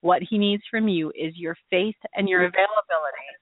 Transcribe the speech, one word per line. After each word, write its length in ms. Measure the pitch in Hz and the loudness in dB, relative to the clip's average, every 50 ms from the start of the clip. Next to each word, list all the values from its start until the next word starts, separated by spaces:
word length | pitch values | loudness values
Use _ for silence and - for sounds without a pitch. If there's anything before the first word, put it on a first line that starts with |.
what 200 | - 170 180 - | 4 4 2 2
he 160 | 185 - 220 208 | 2 0 0 2
needs 260 | 208 202 202 208 - - | 2 2 0 -2 -4 -6
from 180 | - 226 220 214 | -4 0 0 2
you 220 | 190 165 156 156 | 2 0 0 -4
is 260 | - - 160 160 165 | -6 -6 -8 -8 -8
your 200 | 170 170 165 170 _ _ _ | -8 -8 -8 -8 _ _ _
faith 260 | - 185 185 214 214 _ _ - - | 0 0 0 0 -4 _ _ -10 -4
and 120 | - 196 196 | -2 0 2
your 120 | 185 180 | 2 2
availability. 840 | 180 175 175 185 190 208 214 214 202 _ 180 160 156 143 - - 135 139 135 - | 2 2 4 2 2 2 2 -2 0 _ -2 -2 -2 -2 -8 -8 -14 -18 -20 -20